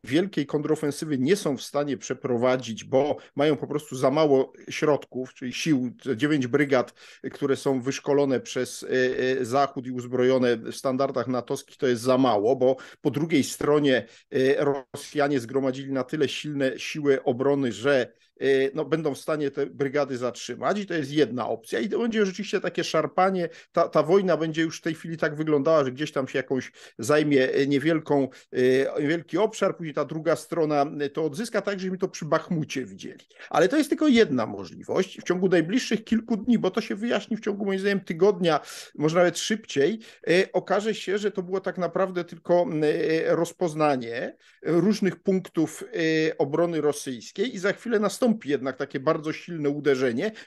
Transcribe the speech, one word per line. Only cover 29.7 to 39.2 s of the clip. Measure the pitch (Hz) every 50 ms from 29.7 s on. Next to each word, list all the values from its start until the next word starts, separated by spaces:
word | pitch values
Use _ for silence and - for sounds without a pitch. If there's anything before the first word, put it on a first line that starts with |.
| 156
później | - 170 156 135
ta | 160 147
druga | 135 156 160 160 165 156
strona, | - - - 170 170 160 151 151 143 139 151 165 147
e, | 143 139
to | 139 165 165
odzyska, | 156 139 156 240 226 - 208 196
tak | 208 202 185
żeśmy | 185 190 185 180
to | 196 185
przy | - - 175
Bachmucie | 151 165 160 - - 185 160 156 - - 135 123
widzieli. | 101 95 92 - - - - - _ _ - - -
Ale | - 147 165 190
to | -
jest | 311 285 -
tylko | - 262 311 302
jedna | 247 233 214 - 135 127 220
możliwość | - 101 98 98 - - - - - 117 156 190 - - -
w | -
ciągu | - 175 180 185 185
najbliższych | 170 175 160 160 208 254 - - 226 214 -
kilku | - 226 220 220 - 254
dni, | 190 220 - 240 208
bo | 151 185
to | 185 233
się | 220 - 226
wyjaśni | 196 214 240 247 214 - - 233
w | 214
ciągu, | - - 208 196 208
moim | 196 190 190
zdaniem, | 190 202 202 196
tygodnia, | 196 - 180 160 180 208 208 175 185 165 156 139 - - - - - - -
może | - 147 156 160
nawet | 180